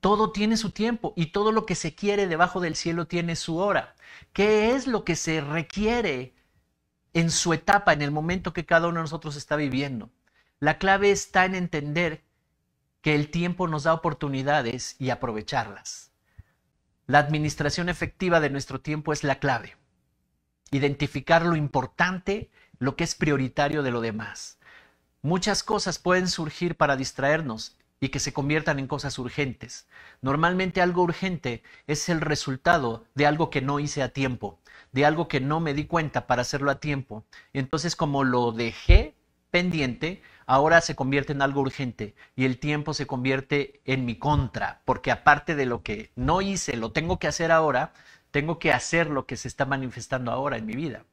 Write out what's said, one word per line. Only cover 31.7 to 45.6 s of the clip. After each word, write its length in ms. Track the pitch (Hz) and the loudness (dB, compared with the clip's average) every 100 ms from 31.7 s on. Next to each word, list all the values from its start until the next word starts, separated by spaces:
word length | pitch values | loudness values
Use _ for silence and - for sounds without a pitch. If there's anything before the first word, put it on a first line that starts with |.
| - - | -20 -6
es 220 | 147 - | -4 0
el 120 | 165 | 0
resultado 840 | 156 147 - 131 - 170 127 113 - - | 0 -2 -2 -2 2 2 2 -4 -10 0
de 100 | 147 | 2
algo 240 | 151 160 | 2 0
que 120 | 151 | -2
no 180 | 131 143 | -2 -2
hice 240 | 147 143 | -4 -4
a 100 | 127 | -4
tiempo, 460 | - 135 120 101 85 _ - - | -2 -2 -2 -8 -12 _ -20 -6
de 160 | 131 147 | 2 4
algo 200 | 160 165 | 4 0
que 120 | 147 | -2
no 200 | 131 156 | 0 0
me 140 | 165 | -2
di 120 | 143 151 | -4 -2
cuenta 420 | 170 151 - - | -2 0 -4 0
para 160 | 123 | 0
hacerlo 260 | 120 147 143 | 0 -2 0
a 100 | 139 | -2
tiempo. 460 | 151 143 131 110 - - - | -2 -4 -6 -14 -16 -20 -10
Entonces, 420 | 139 131 160 165 - | -6 -4 -2 -2 -2
como 280 | 160 139 | 0 2
lo 280 | 131 123 120 | 2 4 2
dejé 640 | 113 117 110 - 135 285 _ _ _ _ | 0 -4 -4 8 8 8 _ _ _ _
pendiente, 720 | 175 180 165 135 117 156 190 - - - | 0 0 0 -2 -2 -8 -8 -16 -20 2
ahora 340 | 135 151 165 | 4 8 6
se 160 | 160 151 | 4 -4
convierte 380 | 131 139 135 | 0 0 0
en 80 | 143 | 0
algo 200 | 139 139 | 0 2
urgente 520 | 135 - 131 110 104 - - - | -2 -2 -8 -6 -10 -12 -18 -2
y 100 | 131 | 0
el 140 | 123 | 0
tiempo 340 | 147 151 151 | -2 -2 -2
se 140 | 147 135 | -6 -4
convierte 760 | 135 127 135 131 143 139 - | -2 0 -2 0 -2 -2 -8
en 220 | - 131 123 | -4 -2 -2
mi 100 | 113 | -2
contra, 680 | 143 151 123 - 101 - - | 0 2 0 -2 -6 -6 -2
porque 240 | 123 - | -2 0
aparte 460 | 117 - 143 - | 2 4 4 2
de 100 | 156 | -2